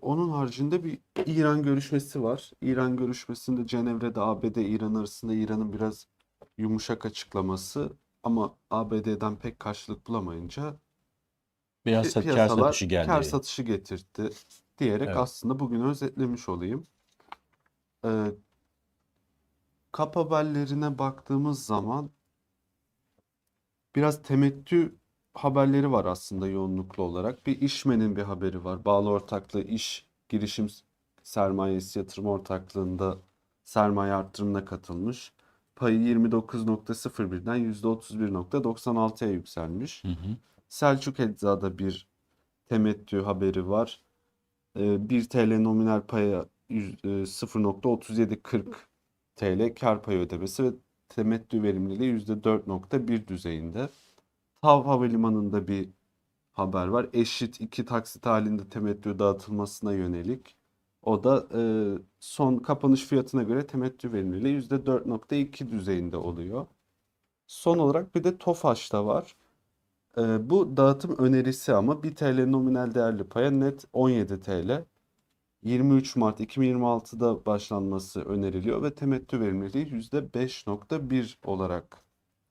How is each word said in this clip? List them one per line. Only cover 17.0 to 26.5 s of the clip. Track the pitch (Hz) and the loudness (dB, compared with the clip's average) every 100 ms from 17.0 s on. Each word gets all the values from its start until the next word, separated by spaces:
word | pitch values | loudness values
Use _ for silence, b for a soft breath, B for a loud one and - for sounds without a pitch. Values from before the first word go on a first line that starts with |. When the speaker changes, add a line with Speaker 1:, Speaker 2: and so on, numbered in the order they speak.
| _ _ - - _ _ _ _ _ _ | _ _ -20 -20 _ _ _ _ _ _
Speaker 1:
Ee, | 113 110 104 104 _ _ _ _ _ _ _ _ _ _ _ _ _ _ _ | -2 0 -2 -6 _ _ _ _ _ _ _ _ _ _ _ _ _ _ _
kap | - 151 170 | -4 -2 0
haberlerine | 156 156 151 147 139 143 151 135 | 2 2 2 0 -2 -2 -2 -2
baktığımız | 135 135 - 139 147 135 | -4 -4 -2 0 0 -2
zaman | - 107 101 135 143 _ _ _ _ _ _ _ _ _ _ _ _ _ _ _ _ _ _ 139 | -2 -2 -2 -4 -6 _ _ _ _ _ _ _ _ _ _ _ _ _ _ _ _ _ _ 2
biraz | 151 147 | 2 2
temettü | - 139 139 139 - 175 160 - _ _ _ | 0 4 4 2 0 2 2 -2 _ _ _
haberleri | - 143 139 135 139 139 | -4 0 4 6 6 4
var | 117 | 4
aslında | 90 90 - 95 | 2 -2 -6 -4
yoğunluklu | 95 | -2